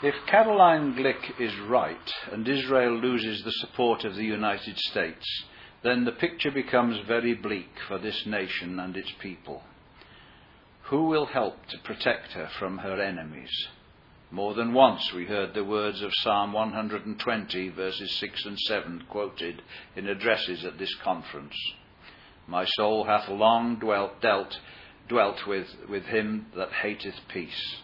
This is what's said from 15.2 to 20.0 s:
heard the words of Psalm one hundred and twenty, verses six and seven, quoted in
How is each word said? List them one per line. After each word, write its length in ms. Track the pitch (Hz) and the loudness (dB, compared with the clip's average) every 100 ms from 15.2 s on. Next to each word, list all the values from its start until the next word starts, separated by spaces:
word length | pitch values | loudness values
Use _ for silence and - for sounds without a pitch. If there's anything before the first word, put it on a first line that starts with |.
| 87 | -4
heard 280 | 104 95 | -2 -2
the 100 | 90 | -2
words 380 | 98 107 104 95 | 0 0 0 -2
of 100 | 101 - | -2 0
Psalm 360 | - 101 101 | 2 2 2
one 220 | 104 110 | 0 0
hundred 320 | 104 107 104 101 | -2 -4 -4 -6
and 140 | 104 | -6
twenty, 500 | - 113 95 92 92 | -2 -2 -2 -4 -6
verses 480 | 87 95 95 98 - | -4 -6 -4 -6 -6
six 260 | 104 - | -6 -8
and 140 | 104 101 | -8 -6
seven, 420 | - 104 82 85 - | -2 -2 -2 -10 -8
quoted 540 | 104 101 90 85 85 - - - | -4 -4 -4 -8 -8 -14 -18 -16
in 120 | - | -10